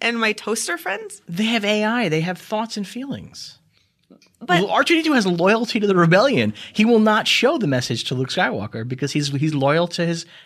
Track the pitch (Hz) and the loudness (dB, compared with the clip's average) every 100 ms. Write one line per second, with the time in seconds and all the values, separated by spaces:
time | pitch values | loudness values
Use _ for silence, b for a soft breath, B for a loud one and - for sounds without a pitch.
0 | 226 233 220 214 - 220 - 339 359 403 | -4 0 -2 -2 -4 -4 -4 -6 -6 -8
1 | 427 - - 170 220 233 202 214 214 240 | -10 -16 -10 -4 0 0 0 0 0 0
2 | 208 156 170 180 - 214 226 220 190 240 | 0 0 -2 -6 -6 -6 -6 -8 -10 -10
3 | 277 127 78 - - - _ _ _ _ | -10 -10 -12 -18 -20 -20 _ _ _ _
4 | _ - _ _ 240 349 202 - 277 330 | _ -20 _ _ 0 2 2 0 2 2
5 | 311 269 190 175 185 226 233 226 208 185 | 2 2 2 2 2 2 0 0 2 4
6 | 170 185 269 202 107 B B - 220 233 | 6 6 4 2 0 B B 2 4 6
7 | 220 214 - - 233 320 180 127 123 120 | 4 2 2 2 2 0 0 0 -2 -4
8 | - 127 131 - 214 196 104 117 117 131 | -4 -4 -4 -2 -2 -2 -8 -8 -8 -6
9 | 139 151 143 139 156 147 135 156 175 - | -4 -2 -2 -2 -2 0 2 2 0 -2
10 | 170 165 - B | -4 -4 -8 B